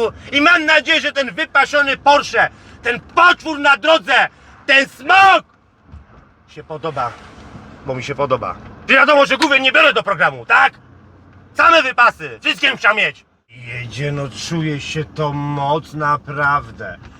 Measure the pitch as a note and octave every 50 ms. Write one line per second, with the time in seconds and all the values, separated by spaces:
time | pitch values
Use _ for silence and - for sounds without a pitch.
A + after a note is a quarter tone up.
0 | A3+ G#3 - - - - C4 C#4+ D4 E4+ F4 E4 D#4 D#4 D#4 D4+ - D4 D#4+ D4
1 | A#3 D4 - C#4 C4+ B3 F3 D4 D#4+ - - C#4 C4+ - C#4+ D4 C#4+ C#4 C4 -
2 | - C#4 C#4+ C#4+ G#3 - A3+ A3 E3+ - - - - - - - - A#3+ - G#3
3 | - - - F4 F4 F4+ F4 - - D#4+ D#4 C#4+ C#4+ C#4+ C#4 G3+ G3+ D#4 D#4+ D#4
4 | F3+ B3+ B3+ A#3 - F#3+ _ _ - - - - - - C4+ C#4 C4+ - - -
5 | B3+ D4+ F4+ F#4+ G4 F#4+ F#4 D#4 - _ _ _ _ _ _ _ _ _ - -
6 | - _ - - _ _ _ _ _ _ - D#3 - - D#3+ D3 D#3+ E3 C#3+ C#3
7 | B2 A#2 - - - - - - - - - - - - - - - C3+ C3 B2+
8 | A#2 - C#3+ - C#3+ C3 C3 A2+ G#2 F2+ F2 - - - - - - - B3 C4+
9 | C4 C#4+ D4+ C#4+ C#4 - - G#3+ - D4 C#4 C4 C4 C4 - D#4 D#4+ C#4+ A#3+ A3+
10 | - G3+ G3 D3+ F3 D#3 C3+ B2 A2+ - C#3 - - - - - _ _ - -
11 | _ - _ _ _ _ - - - _ - - D4+ E4 E4 D#4+ C4+ C4 A#3+ -
12 | A#3+ A3+ - - D#3 C3+ A2+ - - D4+ D4+ - D4+ C4+ B3+ - - - G#3+ G#3+
13 | F#3+ D3+ C3+ - _ _ _ _ _ _ A#2 B2 A#2+ A#2 A#2+ B2 B2 A#2 G#2 B2
14 | D3 D3 C#3+ C#3+ C#3 C3 - - - - E3+ E3 D#3 D#3 D3 C#3 - - - D#3+
15 | D3 - - - D#3 D3 C#3+ D3 C#3+ C#3+ C#3+ C#3+ C#3 C#3 D3+ D#3+ - - D3 D3+
16 | D3+ D3 D3 D3 - D3 C#3+ C#3+ D3 C#3+ D3 D3 B2 A2 G2+ F#2 G#2+ F#2+ F2 -
17 | - - -